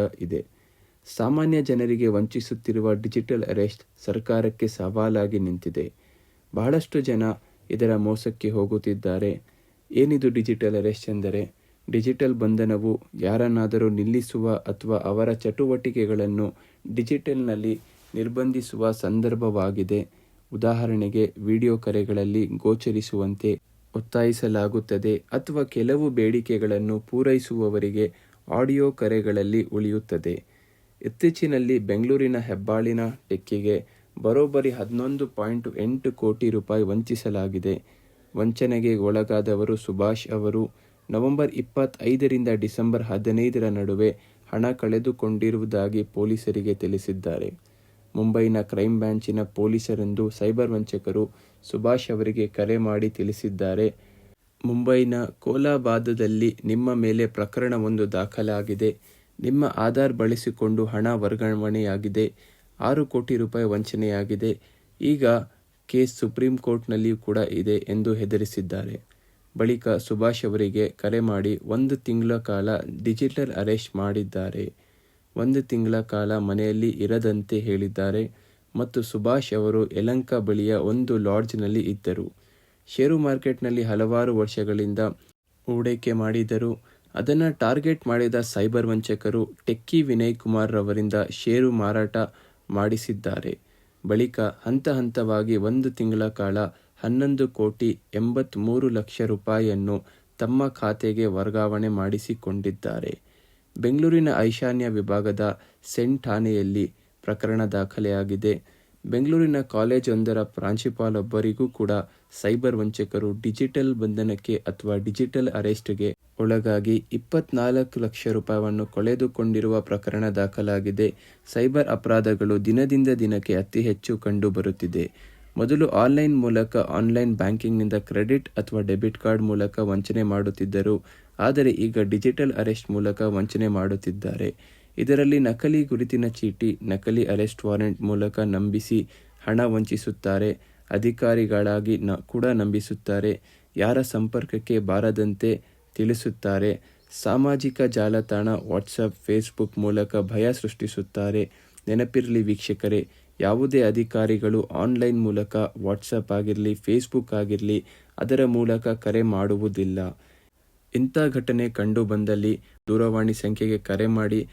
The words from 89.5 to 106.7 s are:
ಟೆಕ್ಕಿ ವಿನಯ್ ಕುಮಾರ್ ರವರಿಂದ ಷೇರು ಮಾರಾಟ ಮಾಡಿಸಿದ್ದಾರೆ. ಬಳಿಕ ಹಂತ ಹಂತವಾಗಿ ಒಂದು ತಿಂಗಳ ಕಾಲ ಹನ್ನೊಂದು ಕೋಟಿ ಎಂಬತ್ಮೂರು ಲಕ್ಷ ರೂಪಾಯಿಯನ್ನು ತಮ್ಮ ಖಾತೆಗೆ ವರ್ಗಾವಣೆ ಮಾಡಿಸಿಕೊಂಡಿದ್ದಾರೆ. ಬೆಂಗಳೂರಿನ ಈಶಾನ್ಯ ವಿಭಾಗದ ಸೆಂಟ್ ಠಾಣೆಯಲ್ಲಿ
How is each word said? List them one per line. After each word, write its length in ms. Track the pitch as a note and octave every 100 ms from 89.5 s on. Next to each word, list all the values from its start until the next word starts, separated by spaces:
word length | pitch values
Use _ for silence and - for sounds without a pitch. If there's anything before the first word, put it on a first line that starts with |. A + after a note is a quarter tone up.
| - -
ಟೆಕ್ಕಿ 360 | A2+ - D#3+
ವಿನಯ್ 340 | C#3 A2+ A#2 A#2
ಕುಮಾರ್ 360 | A2 G#2+ A2
ರವರಿಂದ 420 | G#2+ G2+ G#2 G#2+ G#2+ -
ಷೇರು 420 | - A#2 B2 B2+
ಮಾರಾಟ 460 | A#2 G2+ A2 G#2 A2+ G#2+ - - _ -
ಮಾಡಿಸಿದ್ದಾರೆ. 920 | G2+ G#2 A2+ - G2+ - - - - _ _ _ _ -
ಬಳಿಕ 320 | G#2+ B2 A#2
ಹಂತ 500 | G#2+ - A#2 C3+ D3+
ಹಂತವಾಗಿ 680 | C3+ A#2+ A#2+ A2 G#2+ A2 G#2+
ಒಂದು 340 | G#2 C3 C3
ತಿಂಗಳ 360 | B2+ A2 A2 A2
ಕಾಲ 320 | G#2+ G2 G#2 F#2 - _ _
ಹನ್ನೊಂದು 500 | A2+ B2+ C#3 C3+ C3
ಕೋಟಿ 520 | - G#2+ G#2+ A#2 - _ G#2
ಎಂಬತ್ಮೂರು 720 | A#2 B2+ C3+ G2+ A2 B2 B2+
ಲಕ್ಷ 320 | A2 G#2+ -
ರೂಪಾಯಿಯನ್ನು 800 | A2+ G2+ - A2 A2 G2 G2+ G2+ - - _ -
ತಮ್ಮ 300 | A#2+ C3 C3+
ಖಾತೆಗೆ 580 | - G#2+ G#2+ A2 G#2+ A2
ವರ್ಗಾವಣೆ 640 | F#2 G#2 G#2+ G#2+ G#2 A2
ಮಾಡಿಸಿಕೊಂಡಿದ್ದಾರೆ. 1300 | G2+ G2 G#2+ - A2+ F#2+ G2 G2 G2 - A1 - - _ _ _ _ _ -
ಬೆಂಗಳೂರಿನ 520 | A#2+ C#3+ E3 E3 D#3 - A2+
ಈಶಾನ್ಯ 420 | A2+ B2+ B2 A#2+
ವಿಭಾಗದ 720 | G#2+ G#2 G#2 G#2 G2+ G#2 - - _
ಸೆಂಟ್ 400 | - - A#2+ C3+
ಠಾಣೆಯಲ್ಲಿ 680 | A#2+ G#2+ A2 G#2 G2